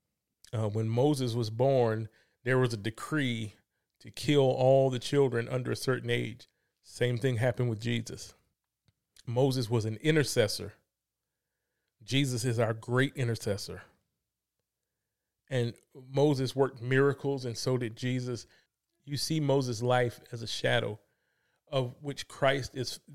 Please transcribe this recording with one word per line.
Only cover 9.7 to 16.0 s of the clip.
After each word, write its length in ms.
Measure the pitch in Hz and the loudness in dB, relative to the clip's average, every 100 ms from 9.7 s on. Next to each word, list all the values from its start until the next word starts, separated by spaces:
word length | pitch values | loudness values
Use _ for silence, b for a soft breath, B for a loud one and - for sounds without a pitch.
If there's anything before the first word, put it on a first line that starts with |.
was 140 | 120 | -2
an 120 | 110 107 | -2 -2
intercessor. 720 | 156 156 143 123 107 - 87 - _ _ _ _ _ _ _ _ _ _ _ _ | 2 2 2 2 2 0 -10 -14 _ _ _ _ _ _ _ _ _ _ _ _
Jesus 420 | 107 135 139 120 | -2 0 2 0
is 140 | 123 113 | -2 0
our 160 | 113 | 0
great 380 | 110 120 127 139 | -2 -2 0 0
intercessor. 680 | 143 120 113 110 98 - 87 - _ _ _ _ _ _ _ _ _ _ _ _ _ _ _ _ | 0 -4 -2 -4 -4 -6 -14 -16 _ _ _ _ _ _ _ _ _ _ _ _ _ _ _ _
And 240 | 131 117 - _ 139 | -2 -2 -6 _ -20